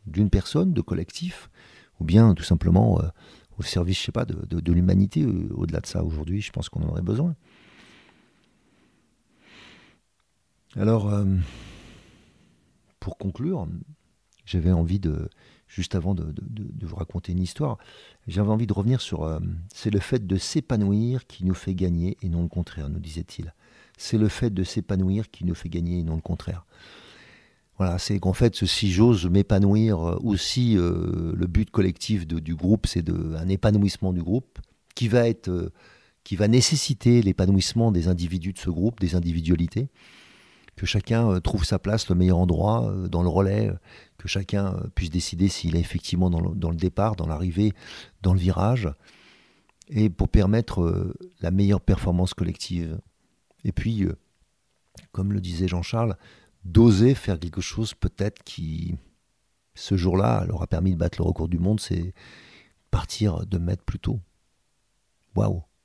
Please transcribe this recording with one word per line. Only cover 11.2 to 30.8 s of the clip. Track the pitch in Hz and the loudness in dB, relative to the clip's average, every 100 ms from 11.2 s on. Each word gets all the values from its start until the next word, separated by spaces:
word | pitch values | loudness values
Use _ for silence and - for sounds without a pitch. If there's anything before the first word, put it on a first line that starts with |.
| 98 95 82 - - - - - - - _ _ _ _ _ _ _ - | 2 0 -2 -8 -18 -20 -20 -20 -20 -20 _ _ _ _ _ _ _ -14
pour | - - | -12 -8
conclure, | 98 98 156 165 82 85 - 151 _ _ _ _ - | -8 -6 -4 -4 -6 -10 -14 -20 _ _ _ _ -6
j'avais | 90 85 | 0 2
envie | 85 82 98 | 2 2 0
de, | 85 76 78 - _ _ _ | -2 -4 -6 -12 _ _ _
juste | - 87 95 | -8 -4 -2
avant | 87 | -2
de, | 90 78 | -2 -4
de, | - - | -8 -10
de, | 107 101 | -10 -10
de | - 80 | -10 -10
vous | 82 | -8
raconter | 82 85 - | -8 -8 -4
une | 90 | -2
histoire, | 90 - 143 110 - - - _ - | -2 -4 -6 -6 -12 -20 -20 _ -6
j'avais | 92 104 | -2 2
envie | 110 110 | 2 0
de | |
revenir | 104 104 127 | 0 0 0
sur... | - 80 | -2 -4
Euh, « | 78 80 87 85 87 | -4 -4 -6 -8 -12
C'est | - 110 | -8 -2
le | 101 | -2
fait | - 127 95 | 0 -2 0
de | 95 | -2
s'épanouir | - 156 - 113 98 104 117 127 - | -2 -4 -2 0 2 2 0 -4 -6
qui | - | -4
nous | 92 | -2
fait | 90 - | -2 -2
gagner | 92 90 85 90 - | -2 0 0 -2 -4
et | 90 | -4
non | 85 | -2
le | 85 | -2
contraire », | 87 82 80 71 | -4 -6 -6 -8
nous | 80 | -8
disait-il. « | 78 82 - - 80 - _ _ _ - | -8 -10 -10 -10 -14 -14 _ _ _ -16
C'est | - 110 | -4 0
le | 107 | 0
fait | - 120 | 0 -2
de | 95 | -2
s'épanouir | 90 107 - 95 92 101 110 | -4 -4 -2 0 0 0 -4
qui | - 87 | -6 -6
nous | 87 | -4
fait | 85 | -6
gagner | 85 85 87 | -4 -2 -2
et | |
non | 80 80 | -2 -4
le | |
contraire. » | - 85 - 87 - _ - - - - - - _ _ _ - | -4 -6 -6 -10 -12 _ -20 -20 -20 -20 -20 -20 _ _ _ -4
Voilà, | 92 87 | -2 -2
c'est | - 98 | -2 -2
qu'en | 92 | 0
fait, | - 117 - 95 | 2 2 2 -2
si | - 101 | 0 2
j'ose | 90 120 104 87 | 6 6 6 4
m'épanouir, | 95 98 98 98 107 110 87 | 2 4 4 4 4 2 0
euh, | 85 90 | -2 -2
ou | 113 98 | -2 -2
si, | - 127 120 | -2 0 2
euh, | 101 | 4